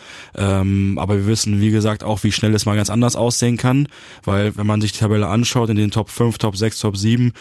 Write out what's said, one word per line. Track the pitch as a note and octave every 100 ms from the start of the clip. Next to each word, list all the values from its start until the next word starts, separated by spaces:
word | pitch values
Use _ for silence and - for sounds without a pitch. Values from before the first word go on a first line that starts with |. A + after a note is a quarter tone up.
| - - - -
Ähm, | G2 G2 G2 G2 G2 F#2
aber | F#2 G2+
wir | G2+
wissen, | A2+ G#2+ G2+
wie | G#2+
gesagt, | G#2+ G#2+ G#2
auch, | - G#2
wie | G#2+
schnell | - G#2+ G#2+
es | G#2
mal | G#2
ganz | G2+
anders | A2+ A#2+ -
aussehen | A#2 - A#2+ A#2
kann, | B2+ C3+ C#3+ - - -
weil | - G2 G#2 G2+
wenn | G#2+
man | G#2+
sich | G#2+
die | -
Tabelle | G#2+ G#2+ F#2+
anschaut, | A2 A#2+ B2+ A2+
in | G#2+
den | G#2
Top | A2 G2+
fünf, | - A#2+ -
Top | A2 F#2+
sechs, | A2 -
Top | G#2+ G2
sieben, | A2 B2 B2 -